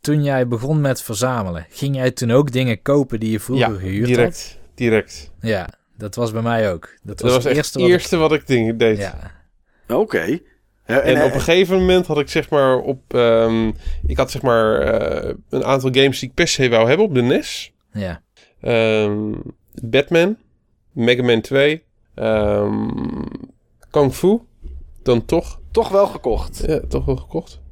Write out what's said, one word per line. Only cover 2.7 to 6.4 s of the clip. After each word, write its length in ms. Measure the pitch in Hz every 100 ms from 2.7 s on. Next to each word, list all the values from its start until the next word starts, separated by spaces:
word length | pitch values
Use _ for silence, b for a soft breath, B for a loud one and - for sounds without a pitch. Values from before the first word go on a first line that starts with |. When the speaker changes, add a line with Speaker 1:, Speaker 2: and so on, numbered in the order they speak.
| 110
Speaker 1:
kopen 380 | - 143 135 113
die 100 | 110
je 100 | 110
vroeger 280 | - 131 113
Speaker 2:
Ja, 60 | 101
Speaker 1:
gehuurd 280 | 95 98 120
Speaker 2:
direct, 520 | 120 117 - - -
Speaker 1:
had? 0 | -
Speaker 2:
direct. 560 | - 123 110 - - - -
Speaker 1:
Ja, 280 | 117 104 87 - _ _
dat 180 | 107
was 180 | 110 120
bij 100 | 110